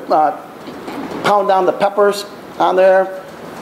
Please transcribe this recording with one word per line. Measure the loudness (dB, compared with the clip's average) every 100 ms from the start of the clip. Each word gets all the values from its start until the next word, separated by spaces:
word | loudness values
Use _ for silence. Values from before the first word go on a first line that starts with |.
| 2
uh, | 2 2 -2 -12 -16 -16 -14 -12 -10 -10 -4
pound | 0 2 4
down | 2
the | 2
peppers | 2 0 4 2 2 -8 -16 -12 -2
on | 2 4
there, | 6 6 2 -6 -14 -16 -16 -14